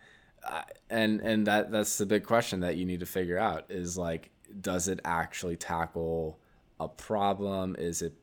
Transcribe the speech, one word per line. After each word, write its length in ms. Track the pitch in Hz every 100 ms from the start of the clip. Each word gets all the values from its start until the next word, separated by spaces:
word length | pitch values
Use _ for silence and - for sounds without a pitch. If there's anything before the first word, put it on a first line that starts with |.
| - - _ _
Uh, 200 | - 76 - - -
and, 320 | 113 110 107
and 260 | 113 110 104
that, 240 | 107 -
that's 280 | 107 104 -
the 80 | 98
big 180 | 104
question 360 | - 117 117 95
that 160 | 90 82
you 100 | 90
need 140 | 90
to 60 | 87
figure 300 | 95 90 87
out 340 | 107 80 -
is, 280 | 95 87 90
like, 320 | 85 82 - _ - 101
does 280 | 95 90 92
it 100 | 90
actually 520 | - 82 85 - 90 85
tackle 840 | - 82 82 85 82 82 78 76 _ _ _ -
a 100 | 80
problem? 880 | - - 107 101 98 98 95 92 90
Is 220 | 87 82
it 140 | 85 -